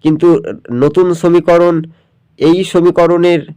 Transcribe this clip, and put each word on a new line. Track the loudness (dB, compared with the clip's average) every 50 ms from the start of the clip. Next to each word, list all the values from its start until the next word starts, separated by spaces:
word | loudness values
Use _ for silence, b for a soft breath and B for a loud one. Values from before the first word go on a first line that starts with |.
কিন্তু | _ -2 -2 2 2 2 2 0 -2 -10 -14 -14 _ -10
নতুন | -4 -2 -2 0 0 0 0 0 -2
সমীকরণ, | -2 0 0 0 0 2 2 2 2 2 2 0 -2 -6 -10 b b b b b b _ _ _ _
এই | 0 0 0 0 -2
সমীকরণের | -2 -2 0 0 2 2 2 0 0 2 0 2 0 0 -2 -4 -8 -20